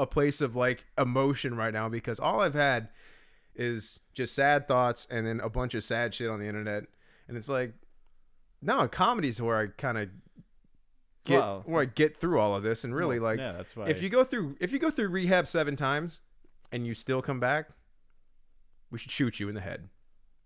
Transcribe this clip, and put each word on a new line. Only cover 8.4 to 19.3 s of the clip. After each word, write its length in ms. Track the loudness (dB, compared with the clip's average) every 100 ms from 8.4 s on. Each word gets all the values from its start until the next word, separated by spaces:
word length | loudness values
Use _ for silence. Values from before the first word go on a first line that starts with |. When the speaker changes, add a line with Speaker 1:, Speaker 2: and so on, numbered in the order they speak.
| -20 -6
Speaker 1:
no, 260 | 0 2 2
comedy's 540 | 4 2 4 0 0
where 160 | 0 2
I 100 | 0 -2
kinda 280 | -4 -2 -4 -8 -20 -20 -20 -20 _ -20 _ _ _ _ 2
get, 140 | 2
Speaker 2:
Well, 240 | 2 -4 -2
Speaker 1:
where 160 | 0
I 40 | 0
get 320 | 4 2 2
through 220 | 0 4
all 160 | 4 2
of 60 |
this 220 | 0 -2
and 100 | -4 -2
really, 240 | 0 0
Speaker 2:
well, 120 | 0
Speaker 1:
like, 80 | 0
Speaker 2:
yeah, 140 | -4
that's 220 | -8 -12 -8
why 120 | -2
Speaker 1:
if 140 | -2
you 60 | 2
go 140 | 4
through, 340 | 4 2 -4 -4
if 120 | -4
you 60 | 0
go 100 | 0
through 180 | 0 -2
rehab 380 | 0 4 4 4
seven 280 | 0 0 0
times 460 | -2 -2 -4 -12 _ -20 -20 -20 -10
and 140 | -6 -4
you 80 |
still 280 | -6 -2 -2
come 160 | -2 -2
back, 300 | 0 0 -4 -16 _ -20 -20 -20 -20 -20 -20 -20 -20 -20 -14
we 80 | -12
should 140 | -8
shoot 280 | -2 -2